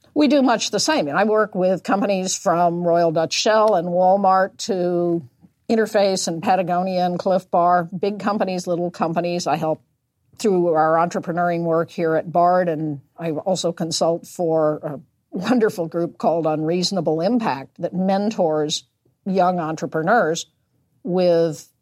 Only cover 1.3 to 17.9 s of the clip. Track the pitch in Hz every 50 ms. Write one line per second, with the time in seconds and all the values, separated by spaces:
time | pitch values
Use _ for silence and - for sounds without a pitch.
1.3 | 214 214 214 208 - 190 185 185 190 175 - - - 202 202 202 202 185 185 185
2.3 | - - - 190 170 170 175 175 170 175 175 170 165 170 175 165 160 165 160 165
3.3 | - - - 233 214 220 214 220 214 175 165 175 175 180 185 185 190 202 196 190
4.3 | 190 190 190 196 - - - - 208 185 175 175 180 175 175 175 170 170 143 -
5.3 | _ _ _ _ _ _ _ - 233 220 220 208 - 214 196 196 190 185 - 190
6.3 | 170 165 160 214 185 185 185 165 175 175 185 190 185 180 180 180 180 175 - 196
7.3 | 180 190 - - - 185 170 175 175 180 170 170 - 175 - 202 214 202 185 214
8.3 | 202 208 214 185 185 180 175 185 175 165 175 175 175 - 190 165 165 175 170 175
9.3 | 175 175 175 156 139 151 160 156 156 - _ _ _ _ _ _ _ _ _ _
10.3 | _ - - 220 190 180 175 175 160 156 156 160 160 165 170 170 175 202 - -
11.3 | 170 175 175 175 170 170 170 170 160 165 170 160 - - 170 160 160 156 147 175
12.3 | 151 175 175 175 180 180 185 175 160 151 160 151 147 139 - _ _ - 165 170
13.3 | 156 143 - 196 180 165 - 170 - - 175 160 170 - 185 160 170 175 - -
14.3 | - - 180 160 160 160 156 151 151 147 - 156 147 - - _ _ _ _ _
15.3 | - 214 175 - 247 247 214 208 - - 170 165 - 170 170 - - - - 190
16.3 | 156 170 156 156 156 151 156 156 170 180 180 - 202 190 156 165 156 160 165 196
17.3 | 247 247 220 160 131 135 135 - _ - 170 170